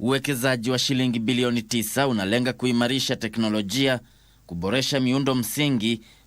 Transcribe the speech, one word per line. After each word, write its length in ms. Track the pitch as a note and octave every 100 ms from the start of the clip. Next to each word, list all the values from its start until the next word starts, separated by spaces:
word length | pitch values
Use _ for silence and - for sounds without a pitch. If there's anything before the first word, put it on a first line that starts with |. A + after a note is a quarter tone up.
Uwekezaji 680 | A#2 C3+ C#3 C3 C3 B2+ A2+
wa 80 | B2
shilingi 400 | - C3 B2+ A#2
bilioni 440 | A2 B2 B2 A#2+
tisa 460 | A2+ A#2+ G#2+ C3 C#3
unalenga 440 | A2+ F#2+ A#2+ B2
kuimarisha 640 | A#2 B2+ A#2+ A#2+ C3 - C3
teknolojia, 840 | A2 G#2+ A2 G#2+ G2 A#2+ C3+ B2 - - _ _ -
kuboresha 540 | E2+ F#2+ B2+ C3 C#3+
miundo 340 | B2+ C3+ C#3
msingi 680 | B2+ A2+ - D3 B2+ A2 A2+ - -